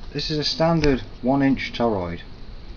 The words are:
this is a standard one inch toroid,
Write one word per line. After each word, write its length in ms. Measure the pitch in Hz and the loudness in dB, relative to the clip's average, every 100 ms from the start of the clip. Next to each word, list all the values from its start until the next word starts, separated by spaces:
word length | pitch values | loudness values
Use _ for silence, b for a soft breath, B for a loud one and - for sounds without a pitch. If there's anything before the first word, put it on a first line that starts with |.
| - | -10
this 180 | 147 - | -8 -4
is 80 | 151 | -2
a 60 | |
standard 600 | 143 - 160 165 147 127 104 - | -2 2 4 6 4 2 -2 -4
one 200 | 120 139 | 0 4
inch 300 | 135 123 - | 4 2 -2
toroid, 460 | - 117 101 87 85 - - - - - | 0 0 0 -2 -6 -10 -14 -12 -12 -12